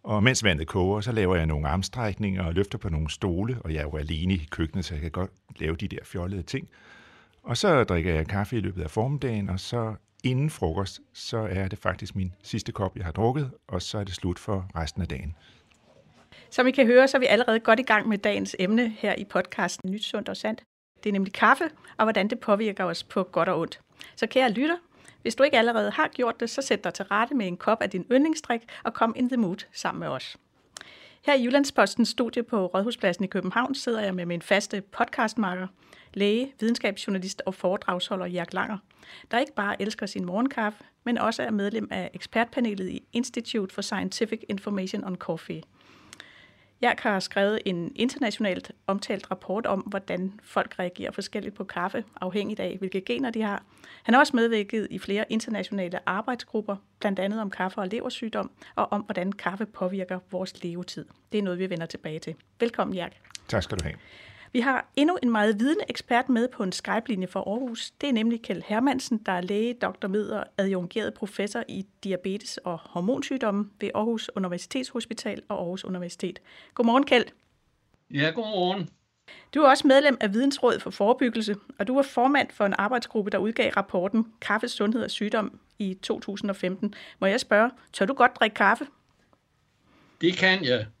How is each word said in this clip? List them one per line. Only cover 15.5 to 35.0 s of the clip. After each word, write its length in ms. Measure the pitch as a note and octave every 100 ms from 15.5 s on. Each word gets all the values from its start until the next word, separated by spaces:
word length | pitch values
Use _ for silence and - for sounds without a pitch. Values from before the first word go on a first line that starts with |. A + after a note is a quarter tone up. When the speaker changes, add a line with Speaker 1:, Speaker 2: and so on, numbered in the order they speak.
| - _ _ _ - _ _ _ - -
Speaker 2:
Som 160 | - B3+
I 40 |
kan 160 | C4 A#3
høre, 220 | B3 C4
så 80 | C4+
er 20 |
vi 80 | B3
allerede 340 | G#3 A3+ A3
godt 200 | A3+ A3+
i 20 |
gang 260 | B3+ G#3+ A3
med 100 | G3+
dagens 380 | G#3 G3+ G3 -
emne 300 | F#3 A3+ A#3 G#3+
her 160 | G#3
i 100 | -
podcasten 680 | G3 F3+ F#3 - F3+ - F#3
Nyt, 140 | G#3
Sundt 240 | - G#3+ G3
og 80 | G3
Sandt. 260 | G#3+ A3+ _ _ _ _
Det 60 | G#3
er 20 |
nemlig 200 | G3 G3
kaffe, 320 | - A3 C4+ D#4+ - - -
og 80 |
hvordan 260 | A3 G#3+ G3+
det 100 | A#3+
påvirker 440 | - G3+ A3 G3
os 180 | F3+ E3+
på 200 | - G#3+
godt 260 | F#3 F3 F3+
og 120 | D#3+
ondt. 200 | E3 - _ _ - -
Så 100 | A3
kære 240 | C4 C4
lytter, 260 | G3+ D4+ F4 _ _ - _
hvis 120 | A#3
du 80 | A3+
ikke 160 | C#4+ B3+
allerede 320 | A#3 A3+ G#3
har 180 | G#3 D#4
gjort 320 | - A#3+ A#3
det, 100 | A#3
så 120 | -
sæt 220 | C4+ G3+
dig 100 | F3+
til 100 | -
rette 300 | G3 G3+ A#3+
med 120 | C#4 F#3+
en 100 | F3
kop 260 | - A3+
af 80 | G3
din 160 | F#3+ -
yndlingsdrik, 480 | B3+ D#4 D#4+ - A#3 - -
og 100 | -
kom 200 | - A#3 -
in 120 | B3
the 80 | B3+
mood 280 | F#3+ G3 -
sammen 280 | - F#3 -
med 80 | D#3+
os. 280 | C3 - - _ _ _ - - - - _ -
Her 80 |
i 100 | C#4
Jyllandspostens 640 | A#3+ C#4 C#4 - G3 - A3
studie 340 | - A#3 -
på 240 | A#3 A3 F3+
Rådhuspladsen 580 | F#3 G#3+ - G3 F3
i 20 | F#3+
København 480 | F#3+ F3+ A3+ B3+
sidder 260 | C4+ - A3+
jeg 140 | G3+
med 120 | F#3 F3
min 160 | F3
faste 380 | - G3 G#3 G3+
podcastmakker, 840 | - -